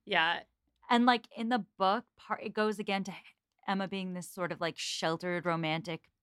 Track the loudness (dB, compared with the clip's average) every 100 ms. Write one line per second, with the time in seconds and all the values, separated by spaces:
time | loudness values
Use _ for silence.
0 | 0 2 2 0 -6 _ _ _ 4 6
1 | 6 4 0 -8 -2 -2 -2 0 2 2
2 | -4 _ -8 -8 -4 0 0 0 -2 -2
3 | -4 -10 -18 _ _ _ -4 -2 -2 -6
4 | -6 -8 -10 -6 -6 -2 -4 -4 -8 -2
5 | -2 -2 -2 -2 0 0 0 -2 -4 -10
6 | _ _